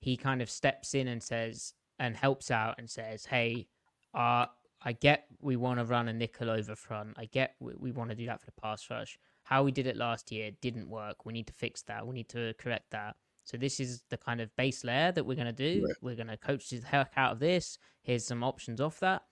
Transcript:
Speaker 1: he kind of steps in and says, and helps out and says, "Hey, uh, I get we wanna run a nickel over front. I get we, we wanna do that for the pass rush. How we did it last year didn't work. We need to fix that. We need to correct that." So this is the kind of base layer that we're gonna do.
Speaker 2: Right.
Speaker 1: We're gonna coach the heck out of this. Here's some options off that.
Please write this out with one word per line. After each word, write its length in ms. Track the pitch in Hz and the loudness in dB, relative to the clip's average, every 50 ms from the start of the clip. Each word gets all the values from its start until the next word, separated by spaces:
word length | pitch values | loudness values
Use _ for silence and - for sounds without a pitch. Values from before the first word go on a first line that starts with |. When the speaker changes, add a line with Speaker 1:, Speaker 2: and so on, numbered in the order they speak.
Speaker 1:
he 160 | - 135 127 | -2 -2 -2
kind 240 | 123 - 135 135 127 | 0 0 0 0 0
of 80 | 120 - | -2 -4
steps 440 | - - - 139 135 - - - - | -2 2 2 2 2 2 -4 -2 0
in 140 | 139 131 127 | 0 0 0
and 140 | 120 117 | -2 -4
says, 520 | - - 120 117 113 113 113 120 - - - _ _ _ _ - | -4 -2 -2 -2 -2 -2 -4 -8 -12 -14 -14 _ _ _ _ -2
and 180 | 135 120 113 | -2 -2 0
helps 340 | - - 139 135 - - - | 4 4 4 4 4 2 2
out 260 | 123 113 110 113 - - | 2 2 2 2 -2 -4
and 100 | 120 117 | -8 -10
says, 380 | - - 113 110 110 110 - | -8 -8 -8 -8 -8 -10 -4
"Hey, 400 | - 135 123 117 117 117 123 104 - _ _ _ _ _ _ _ _ - | 0 2 2 4 2 0 -2 -4 -8 _ _ _ _ _ _ _ _ -2
uh, 320 | 135 120 120 120 120 120 - - _ _ _ _ _ | 2 4 4 6 4 4 2 -2 _ _ _ _ _
I 100 | - - | -4 -4
get 340 | 120 - - 143 147 - - _ - - | -2 4 6 6 6 6 2 _ -18 -6
we 160 | - 147 131 | -2 0 0
wanna 280 | 120 123 127 123 120 117 | 2 2 0 0 0 2
run 240 | 113 123 120 117 117 | 2 2 2 2 2
a 40 | 113 | 0
nickel 340 | 113 117 113 - - 120 113 | -2 -2 -4 -4 -4 -2 0
over 260 | 110 110 104 98 110 | 0 0 -2 -4 -8
front. 400 | - - - 113 107 107 107 107 - | -12 -10 -8 -8 -8 -8 -10 -10 -12
I 80 | 117 | -12
get 300 | 110 - 131 131 - - _ | -2 0 0 0 0 -2 _
we, 140 | - 120 123 | -10 -10 -8
we 160 | - - 127 | -6 -6 -6
wanna 220 | 123 131 117 117 113 | -4 -4 -4 -4 -4
do 100 | 113 117 | -4 -4
that 140 | 117 110 107 | -4 -6 -6
for 60 | - | -10
the 140 | - - - | -16 -14 -8
pass 280 | - 110 107 107 - - | -6 -6 -6 -6 -6 -8
rush. 300 | 123 113 113 - - - _ _ _ _ | -6 -6 -6 -8 -12 -16 _ _ _ _
How 200 | _ - 135 135 | _ 4 4 6
we 100 | 139 139 | 6 6
did 140 | 131 139 127 | 4 2 0
it 100 | 131 113 | 0 0
last 360 | 110 120 120 117 110 - - | 0 0 0 0 -2 -4 -6
year 180 | 110 107 107 107 101 - | -6 -6 -6 -6 -8 -6
didn't 260 | - 127 113 113 95 69 | -4 -4 -4 -4 -8 -8
work. 380 | 107 110 104 104 - - - | -8 -8 -8 -8 -10 -10 -10
We 80 | 113 113 | -8 -8
need 120 | 117 113 - | -8 -8 -8
to 40 | |
fix 300 | - - - 117 - - | -8 -6 -6 -6 -6 -8
that. 240 | - - 110 107 110 | -10 -10 -8 -8 -8
We 80 | 120 131 | -6 -8
need 160 | 127 113 - | -8 -8 -8
to 240 | - 120 117 113 110 - | -6 -4 -4 -4 -6 -6
correct 320 | - 123 117 - - _ | -4 -4 -4 -4 -4 _
that." 240 | - 107 104 107 110 - _ _ _ _ _ | -8 -8 -8 -8 -12 -14 _ _ _ _ _
So 140 | - - 120 | -10 -6 -2
this 220 | 127 139 - - | -2 -2 -2 -2
is 220 | 135 123 123 120 - _ | -4 -4 -6 -10 -8 _
the 80 | - | -10
kind 240 | 113 - - 120 117 | -6 -4 -4 -2 -2
of 140 | 113 107 - | -4 -4 -2
base 280 | - 127 139 120 - - | 0 0 0 0 -2 -2
layer 280 | 120 120 135 160 180 | 0 2 4 4 4
that 120 | 180 170 139 | 4 2 0
we're 100 | - 131 | 0 0
gonna 160 | 143 123 120 | 0 -2 -2
do. 320 | 117 113 131 156 175 208 - | -2 0 0 2 2 2 2
Speaker 2:
Right. 120 | - - - | 0 -2 -4
Speaker 1:
We're 160 | - 123 120 | -6 -6 -6
gonna 220 | 113 113 113 110 - | -6 -6 -8 -8 -4
coach 320 | - - 139 127 - - | -2 0 -2 0 -2 -6
the 100 | 127 120 120 | -8 -8 -2
heck 260 | - - 143 135 - - | 2 4 4 4 4 4
out 160 | 139 131 - | 4 4 4
of 60 | 113 113 | 4 4
this. 400 | 139 165 180 175 160 - - - _ _ _ _ | 4 4 4 4 2 -2 -8 -14 _ _ _ _
Here's 220 | _ - 123 120 110 | _ 0 0 0 0
some 180 | - 123 120 | -2 -2 0
options 380 | 120 131 127 - - - 117 110 | 0 0 0 -2 -6 -6 0 0
off 200 | 139 156 160 - | 0 0 0 2
that. 240 | 196 185 190 - - _ | 2 2 2 2 -2 _